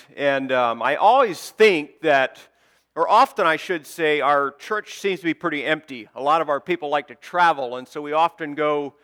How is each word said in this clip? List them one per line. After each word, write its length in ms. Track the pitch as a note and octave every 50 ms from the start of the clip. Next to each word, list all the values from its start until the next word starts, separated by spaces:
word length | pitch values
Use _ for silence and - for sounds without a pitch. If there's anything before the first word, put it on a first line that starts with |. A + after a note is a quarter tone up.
| - _ -
and, 360 | - C#3+ C#3 C#3 C3+ C3+ B2+
um, 280 | C3 B2+ B2 A#2 A#2 A#2
I 140 | A2+ C3 D3
always 560 | - F3 G#3 B3 C4+ C4 G#3+ D#3 - - -
think 520 | - - G#3+ G#3+ F#3 D3+ D3 - - _
that, 360 | D#3+ D#3 C#3+ C3+ C3 - - - - _ _ _ _ _ _ _ _ _ -
or 140 | D3+ E3 -
often 400 | F#3+ A3+ C4+ - - - F#3 E3
I 80 | D#3
should 280 | D3+ - - F3+ E3 C#3+
say, 360 | - - E3+ D#3+ D3+ D3+ D3
our 320 | C3 C#3 D3 C#3+ C#3+ C3+
church 480 | C3+ - - - G#3+ G#3+ G3+ - - -
seems 180 | - G3 F#3 E3
to 60 | E3+
be 100 | E3 D3+
pretty 300 | - - E3 D3+ D3 A#2+
empty. 440 | C#3+ D#3 D#3 - - C3 A#2+ G#2 - -
A 80 | A#2+
lot 180 | C3 C#3+ D#3 E3
of 80 | D#3 D3+
our 120 | C#3+ C3+
people 280 | - F3+ F3 E3+ D3+ D3
like 200 | D3 D3 C#3+ -
to 80 | A#2
travel, 600 | - - - - F3 F3 E3+ D#3 C#3+ C3 A#2+ B2 B2+
and 100 | B2+ -
so 120 | - D#3
we 120 | D3 D3
often 420 | D3 D#3 E3+ E3 - - D#3+ D3 C#3+
go 400 | D3+ D3+ D3+ D3+ D3 C#3+ C3+ - _